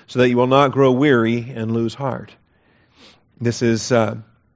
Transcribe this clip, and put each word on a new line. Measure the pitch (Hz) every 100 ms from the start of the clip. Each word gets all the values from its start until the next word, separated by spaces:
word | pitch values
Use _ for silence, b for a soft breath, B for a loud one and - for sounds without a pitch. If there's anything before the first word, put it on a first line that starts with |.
| _
so | 127
that | 127
you | 120
will | 127
not | 135 143
grow | 131 135
weary | 127 147 123 113 120 120
and | 123 113
lose | 117 113
heart. | 113 139 117 - - _ b b b b b b b _ _
This | 117 117
is, | 120 113 -
uh, | 123 110 110 113 _ _